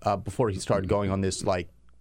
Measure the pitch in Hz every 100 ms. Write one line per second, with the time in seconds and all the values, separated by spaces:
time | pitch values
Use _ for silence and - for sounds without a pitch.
0 | 104 98 92 - 120 95 - 104 92 101
1 | 101 95 95 - 104 92 87 - - -